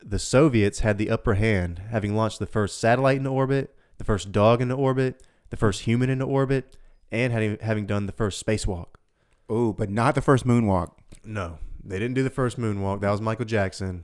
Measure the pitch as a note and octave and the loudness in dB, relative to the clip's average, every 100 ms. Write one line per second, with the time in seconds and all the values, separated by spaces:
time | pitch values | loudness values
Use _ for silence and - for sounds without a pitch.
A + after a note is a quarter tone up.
0 | - G2 - C3 D#3 A#2+ G2+ - G#2+ G2+ | -6 -6 2 4 4 4 2 2 0 0
1 | G#2+ A2 - G2 A2 G2+ F2 F2 G2+ A2+ | 0 -2 0 0 2 2 0 -6 -6 -4
2 | G2+ G#2 A2 - G#2 A2 G2+ - A2+ B2 | -2 0 -2 -2 -4 -2 -2 0 2 4
3 | C3+ C#3 C3+ C3+ C3 C#3 - _ _ - | 2 2 0 0 0 0 -2 _ _ -10
4 | G#2+ G#2 G2 G2+ G#2+ A#2 B2 C3 C3+ C3 | -2 -2 0 4 6 6 2 0 0 2
5 | C3 B2+ - _ - - A2 F#2+ - A#2 | 0 -4 -18 _ -12 0 0 0 0 2
6 | B2+ C3 C3 C3+ C3+ C3+ C3 - - _ | 2 0 0 0 2 0 -2 -16 -20 _
7 | - A2 B2+ A#2 A2 G#2 G#2+ G#2+ G2+ G#2 | -8 -2 0 2 0 -2 -2 -2 -2 -2
8 | G2+ - G#2+ - - A2 G#2+ F2+ D#2+ - | -4 -2 -4 -4 -2 -2 -2 -6 -10 -18
9 | _ _ _ _ - A2 A#2+ F#2+ G#2+ G2+ | _ _ _ _ -6 0 0 -2 -4 0
10 | A#2+ D3+ C#3+ C3+ B2+ A#2+ A2 F#2 F2 _ | 2 2 4 4 4 4 4 2 0 _
11 | - - G#2+ G#2+ E2+ D#2+ - - - F#2+ | -20 -20 -12 -8 -8 -8 -12 -12 -10 -6
12 | A#2+ B2+ C3 - B2 - A2+ G2+ G2 G2+ | -4 -2 -2 0 -4 -2 -4 -2 -4 -2
13 | G2+ G#2 A2 A2+ A#2 A2 F#2+ - F#2+ F2+ | 0 0 -2 -4 -2 -2 -2 -4 -8 -8